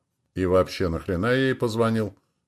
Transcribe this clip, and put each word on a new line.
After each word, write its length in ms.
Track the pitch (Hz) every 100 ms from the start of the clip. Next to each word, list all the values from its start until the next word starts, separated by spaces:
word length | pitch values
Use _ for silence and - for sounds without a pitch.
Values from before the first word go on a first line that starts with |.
| _ _ _ -
И 100 | 92
вообще, 420 | 92 - - 90
нахрена 400 | 82 - 87 110
я 200 | 131 135
ей 80 | 127
позвонил? 600 | 120 110 113 113 104 - _ _